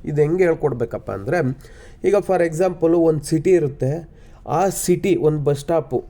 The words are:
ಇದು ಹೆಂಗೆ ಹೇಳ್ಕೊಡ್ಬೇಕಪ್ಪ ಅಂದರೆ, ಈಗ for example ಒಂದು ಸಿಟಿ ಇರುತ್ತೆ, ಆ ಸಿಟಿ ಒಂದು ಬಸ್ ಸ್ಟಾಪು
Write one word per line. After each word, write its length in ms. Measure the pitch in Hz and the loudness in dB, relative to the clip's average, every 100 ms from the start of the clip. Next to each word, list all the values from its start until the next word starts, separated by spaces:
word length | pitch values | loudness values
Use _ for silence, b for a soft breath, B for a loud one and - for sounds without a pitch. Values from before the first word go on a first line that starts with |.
| - | -4
ಇದು 100 | 147 | 0
ಹೆಂಗೆ 220 | 151 180 180 | 0 2 2
ಹೇಳ್ಕೊಡ್ಬೇಕಪ್ಪ 640 | 160 151 123 113 107 - 98 | 2 -2 -2 -6 -6 -8 -8
ಅಂದರೆ, 220 | 101 175 131 131 B B B B - | -4 -2 -2 -4 B B B B 0
ಈಗ 80 | 202 - | 0 0
for 100 | 180 170 | 0 0
example 460 | 160 185 180 170 170 165 | 0 -2 0 2 4 2
ಒಂದು 140 | 156 - | 2 0
ಸಿಟಿ 240 | 160 170 180 | 0 4 2
ಇರುತ್ತೆ, 320 | 147 131 131 160 156 b b b - 151 | 2 -2 -4 -4 -10 b b b -4 0
ಆ 40 | 190 - | 0 -2
ಸಿಟಿ 300 | - 180 208 170 151 | 0 0 2 2 2
ಒಂದು 160 | 151 143 | 2 -2
ಬಸ್ 140 | 143 | -2
ಸ್ಟಾಪು 340 | - 165 - 120 | 0 -2 0 -6